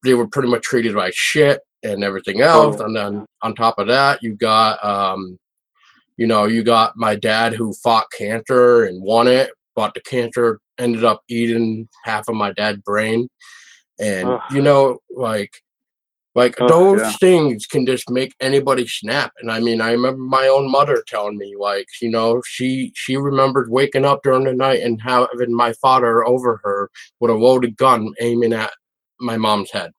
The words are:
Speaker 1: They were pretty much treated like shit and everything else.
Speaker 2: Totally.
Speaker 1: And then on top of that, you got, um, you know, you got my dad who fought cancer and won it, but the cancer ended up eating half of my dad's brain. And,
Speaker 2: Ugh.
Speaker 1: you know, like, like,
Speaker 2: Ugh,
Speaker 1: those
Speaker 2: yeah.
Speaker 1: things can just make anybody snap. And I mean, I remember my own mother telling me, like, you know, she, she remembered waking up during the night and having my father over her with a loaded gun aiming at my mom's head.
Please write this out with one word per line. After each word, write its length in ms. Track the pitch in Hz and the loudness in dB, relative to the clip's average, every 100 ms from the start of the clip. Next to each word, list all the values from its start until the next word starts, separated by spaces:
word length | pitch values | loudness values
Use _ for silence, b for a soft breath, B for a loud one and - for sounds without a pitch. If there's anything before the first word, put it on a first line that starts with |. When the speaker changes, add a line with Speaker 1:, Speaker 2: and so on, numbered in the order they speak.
| 127 | 2
Speaker 1:
They 100 | 123 | 0
were 120 | 110 | 0
pretty 220 | 139 123 | -2 0
much 140 | 120 | -2
treated 320 | - 123 113 101 | 0 -2 0 -2
like 180 | 92 - | -4 -2
shit 460 | - 151 143 135 _ _ | -2 2 2 2 _ _
and 200 | - 101 | -8 -4
everything 380 | 101 95 - 98 | -4 -4 -6 2
else. 360 | 147 160 151 104 | 4 6 4 0
Speaker 2:
Totally. 40 | |
Speaker 1:
And 140 | 110 110 | -6 -4
then 300 | 101 104 107 _ | -6 -8 -12 _
on 120 | 113 107 | -8 0
top 240 | 113 120 | -2 0
of 80 | 101 | 0
that, 360 | 127 139 135 | 2 2 0
you 120 | 117 104 | -6 -4
got, 480 | 113 110 110 107 104 | 0 2 2 0 -4
um, 520 | 101 98 95 95 92 _ _ _ _ b b b - | -2 -2 -4 -10 -16 _ _ _ _ b b b -4
you 100 | 113 | 0
know, 180 | 107 104 | 2 2
you 180 | 113 | 0
got 300 | 113 117 113 110 | 2 2 2 -2
my 180 | 110 104 | -4 -2
dad 380 | 113 110 113 | -2 0 0
who 200 | 113 113 95 | -2 -8 -4
fought 240 | 123 113 - - | 0 0 0 -8
cancer 680 | 104 113 110 127 123 120 | -6 -6 -2 2 6 4
and 200 | 104 92 | 2 -4
won 240 | 95 113 120 | 0 2 4
it, 240 | 127 131 - _ - | 2 0 -6 _ -6
but 180 | 107 | -6
the 80 | - | -6
cancer 580 | - 127 120 123 117 107 _ - | -6 -4 -4 0 -2 -2 _ -6
ended 260 | 123 113 | -4 0
up 180 | 117 107 _ | 0 0 _
eating 600 | 117 117 117 117 110 113 _ - | -4 -2 0 -2 -4 -10 _ -8
half 240 | 107 107 | -6 -6
of 60 | 110 | -4
my 160 | 101 | -4
dad's 280 | 95 107 104 | -2 -4 -4
brain. 480 | 101 104 110 117 123 _ B B B B B _ | -4 -2 0 -2 -4 _ B B B B B _
And, 360 | 107 95 95 123 | -6 -4 -4 -4
Speaker 2:
Ugh. 60 | - | -4
Speaker 1:
you 120 | 139 | 0
know, 380 | 143 139 135 - _ 123 | 4 6 4 0 _ -6
like, 360 | 120 110 101 - _ _ _ _ _ _ _ 123 | -4 -4 -6 -12 _ _ _ _ _ _ _ 2
like, 200 | 123 - | 2 2
Speaker 2:
Ugh, 80 | 123 | 4
Speaker 1:
those 260 | 165 190 | 6 6
Speaker 2:
yeah. 200 | 196 220 214 | 4 0 2
Speaker 1:
things 480 | 190 180 147 110 - | 4 4 2 -2 -4
can 200 | 151 127 | -2 -2
just 240 | 127 - | -4 -4
make 240 | 123 131 _ | -4 -4 _
anybody 480 | 131 139 135 131 117 | 0 0 2 -2 -2
snap. 460 | - 104 139 123 - | -8 -4 -4 -4 -8
And 100 | 113 | -8
I 80 | 113 | -2
mean, 220 | 117 113 | -2 0
I 100 | 113 | 0
remember 300 | 117 127 131 | 0 -2 -4
my 260 | 127 131 135 | -2 0 4
own 240 | 135 135 | 2 2
mother 320 | 139 147 123 - | 0 2 0 -4
telling 300 | 110 104 104 | -8 -6 -8
me, 180 | 101 101 | -12 -8
like, 280 | 101 98 98 - | -4 -4 -8 -8
you 80 | 117 | -4
know, 320 | 113 113 120 - | 0 0 0 -4
she, 460 | - 127 131 131 - | -6 -4 -4 -6 -10
she 220 | - 131 | -6 -4
remembered 520 | 139 139 135 131 117 | -2 2 2 0 -2
waking 360 | 123 139 143 139 | 0 0 2 2
up 160 | 139 | 2
during 220 | 131 131 135 | 2 2 2
the 80 | |
night 280 | 127 135 131 | 0 0 0
and 200 | 120 113 | 0 -4
having 520 | 117 127 123 123 123 | 0 0 0 -2 -4
my 200 | 117 120 | 0 0
father 520 | 113 131 131 120 117 117 | 0 2 2 4 2 2
over 360 | 127 123 110 | 0 0 -2
her 260 | 104 101 101 B B _ | -4 -6 -6 B B _
with 120 | 117 | -2
a 40 | 110 | 4
loaded 400 | 120 127 120 107 | 4 4 0 0
gun 360 | 131 117 110 107 | 2 2 -2 -4
aiming 320 | 117 120 117 | -2 0 0
at 180 | 113 110 - _ _ _ _ | -2 -6 -10 _ _ _ _
my 180 | 123 113 | -8 -2
mom's 340 | 110 104 95 | 0 0 -2
head. 200 | 101 85 | -8 -10